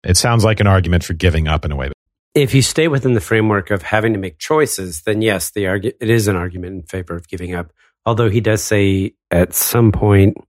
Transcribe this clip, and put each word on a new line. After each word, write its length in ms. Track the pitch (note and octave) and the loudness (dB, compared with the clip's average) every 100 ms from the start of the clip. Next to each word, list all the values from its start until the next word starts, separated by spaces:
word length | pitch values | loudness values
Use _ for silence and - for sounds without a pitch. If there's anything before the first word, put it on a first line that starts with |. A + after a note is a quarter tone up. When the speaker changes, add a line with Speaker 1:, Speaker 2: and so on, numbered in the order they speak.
Speaker 1:
It 140 | G2 F2+ | 0 0
sounds 280 | A#2+ A#2 | 2 2
like 160 | A2 G#2+ | 2 2
an 60 | G#2 | 4
argument 380 | F#2+ F2 F2 | 4 2 -2
for 80 | - | -2
giving 340 | D#2+ F#2 D#2 D#2 | 0 0 0 0
up 180 | D2+ | -2
in 80 | D2 | -2
a 40 | C#2+ | -6
way. 160 | C2+ - _ _ _ | -6 -10 _ _ _
Speaker 2:
If 200 | D3+ C3+ | 0 2
you 80 | C3+ | 2
stay 260 | B2 - D#3+ | 2 0 0
within 240 | C3+ B2+ | 0 0
the 80 | A#2 | 0
framework 500 | - A2+ A2 G2+ - | 0 0 2 0 -2
of 120 | G2 | -6
having 320 | - G#2+ A2+ | 0 0 0
to 40 | G#2 | -2
make 200 | F#2 - | -6 -12
choices, 640 | - D#3 C#3 - F#2 D#2+ | -2 0 0 -4 -8 -8
then 180 | - G#2+ | -4 -2
yes, 300 | A2 F#2+ - | 0 -2 -4
the 140 | G#2 | -4
argu-, 300 | F#2+ G2 A2+ - | -2 -2 -4 -4
it 100 | A2+ | 0
is 160 | A#2 G#2 | 2 2
an 80 | F#2 | -2
argument 380 | F2+ F2+ F2+ | -4 -8 -12
in 80 | F#2+ | -12
favor 300 | E2 F#2+ F2 | -10 -10 -8
of 140 | E2+ - | -12 -10
giving 260 | F2 F2+ | -12 -8
up. 180 | F2+ E2 _ _ _ - | -8 -10 _ _ _ -2
Although 240 | A#2 A2+ | 0 0
he 100 | A2 | 0
does 240 | G#2+ G#2+ | 0 -2
say 500 | - G#2 G2 G2 F#2+ _ _ | 0 0 2 0 -2 _ _
at 220 | F2 F2+ | 0 0
some 400 | - - A#2 A2+ | -2 -2 2 2
point 460 | - G#2 G2 G2 - | 4 4 6 4 2